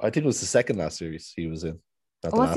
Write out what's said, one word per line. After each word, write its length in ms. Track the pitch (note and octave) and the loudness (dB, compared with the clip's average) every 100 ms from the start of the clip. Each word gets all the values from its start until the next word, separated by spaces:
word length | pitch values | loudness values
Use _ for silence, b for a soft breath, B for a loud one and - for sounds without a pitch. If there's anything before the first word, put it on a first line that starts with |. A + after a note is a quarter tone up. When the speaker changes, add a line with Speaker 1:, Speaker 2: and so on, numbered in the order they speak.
Speaker 1:
I 100 | A2 | 0
think 140 | D#3 | 2
it 20 | D3+ | 2
was 140 | A2+ | 0
the 60 | G2 | 2
second 300 | B2 A#2 G#2+ | 2 4 0
last 200 | D#2 - | -2 -4
series 340 | E2+ D#2+ - - | -8 -10 -12 -6
he 100 | E2 | -6
was 160 | D#2+ | -4
in. 160 | D#2+ E2 _ _ _ _ | -6 -8 _ _ _ _
Not 80 | E3+ | 0
Speaker 2:
Oh, 40 | A3 | 2
Speaker 1:
the 40 | |
Speaker 2:
was 80 | |
Speaker 1:
last 60 | C4 | 4